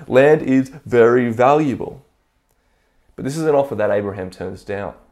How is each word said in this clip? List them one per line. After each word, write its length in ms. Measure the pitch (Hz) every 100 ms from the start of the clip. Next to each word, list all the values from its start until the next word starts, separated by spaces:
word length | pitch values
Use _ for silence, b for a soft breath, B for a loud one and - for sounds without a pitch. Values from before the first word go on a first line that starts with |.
| -
land 340 | 120 143 156
is 300 | - 131 131 - -
very 460 | 120 117 123 120
valuable. 720 | 113 127 151 151 107 - - _ _ _ _ _ _ _ _ _ _ _ -
But 80 | 131
this 120 | 156
is 60 |
an 120 | 156 143
offer 200 | 139 107
that 160 | 104
Abraham 380 | 101 101 98 92
turns 340 | - 92 98
down. 300 | - 101 92 - _